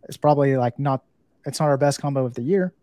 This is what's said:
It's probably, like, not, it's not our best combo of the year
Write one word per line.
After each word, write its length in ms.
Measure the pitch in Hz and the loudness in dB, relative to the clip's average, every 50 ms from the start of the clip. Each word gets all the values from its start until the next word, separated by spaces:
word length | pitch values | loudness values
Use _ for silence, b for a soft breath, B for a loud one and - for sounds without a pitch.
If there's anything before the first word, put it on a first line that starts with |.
| _ - | _ -18
It's 80 | - | -20
probably, 400 | - - 147 147 143 143 139 135 | -2 2 2 4 4 4 2 2
like, 240 | 131 123 120 - - | 2 0 -2 -2 -2
not, 240 | 143 143 135 131 _ _ _ _ _ _ _ _ _ | -2 -2 -2 -2 _ _ _ _ _ _ _ _ _
it's 140 | 147 135 - | -12 -6 -2
not 60 | 160 | 0
our 100 | 151 143 131 | 0 2 2
best 220 | 143 143 139 - - | 2 0 0 0 -4
combo 220 | 147 139 135 131 | -4 -2 -2 -2
of 100 | 123 120 | -4 -4
the 80 | - 117 | -6 -4
year 300 | 135 185 196 185 180 _ _ | -2 0 0 0 -2 _ _